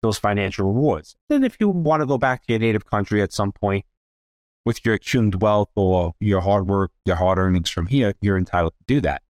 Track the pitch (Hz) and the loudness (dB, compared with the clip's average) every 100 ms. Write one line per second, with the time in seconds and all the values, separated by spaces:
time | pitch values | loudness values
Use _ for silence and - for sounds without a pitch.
0 | 113 104 104 101 98 - 98 107 147 87 | -2 -2 -2 0 -2 -2 -2 0 0 -2
1 | - - _ 294 262 - 208 180 160 156 | -6 -20 _ 0 0 0 -2 0 0 0
2 | 143 135 135 127 _ 113 113 107 - 107 | 0 0 0 -2 _ 0 0 0 -2 -4
3 | 101 104 98 - 101 - 101 98 - _ | -2 0 -2 -2 -4 -2 -2 -2 -6 _
4 | _ _ _ _ _ _ - 117 - 107 | _ _ _ _ _ _ -6 -2 0 -2
5 | - 127 110 95 107 104 101 - 95 92 | 0 0 0 2 2 2 0 0 2 2
6 | 87 - 104 95 92 101 92 98 98 _ | 0 -2 0 0 2 0 0 0 -2 _
7 | - 87 92 92 95 92 85 - 85 139 | -4 0 2 2 2 0 -2 -6 -2 0
8 | 113 101 101 95 90 87 82 - - 139 | 0 0 0 0 0 0 -2 -4 -2 -2
9 | 78 69 _ | 0 -4 _